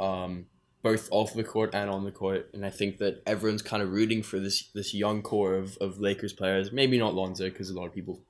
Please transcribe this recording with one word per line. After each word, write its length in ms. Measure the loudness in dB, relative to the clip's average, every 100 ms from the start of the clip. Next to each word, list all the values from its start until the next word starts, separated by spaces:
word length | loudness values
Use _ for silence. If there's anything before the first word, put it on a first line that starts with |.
um, 440 | -2 -2 -4 -6 -10 _ _ _
both 260 | 2 2 4
off 220 | 2 2
the 100 | -2
court 300 | -2 0 0
and 160 | 0 0
on 140 | -2
the 60 | -4
court. 380 | -2 0 0 -4
And 100 | -8
I 60 | -8
think 260 | -2 -4 0
that 240 | -2 0 -2
everyone's 340 | 0 0 0
kind 220 | -2 -2
of 100 | 0
rooting 300 | 2 2 2
for 160 | 0 -4
this, 300 | 0 -2 -4
this 200 | -8 -4
young 260 | 0 2 2
core 340 | 0 2 4
of, 220 | 2 -2 -4
of 180 | -4 0
Lakers 320 | 0 0 -4
players. 400 | -2 2 2 0
Maybe 260 | 2 4 6
not 160 | 4
Lonzo, 360 | 2 -2 -2 -4
'cause 180 | -4 -8
a 60 |
lot 120 | -6 -6
of 80 |
people, 260 | -8 -8 -10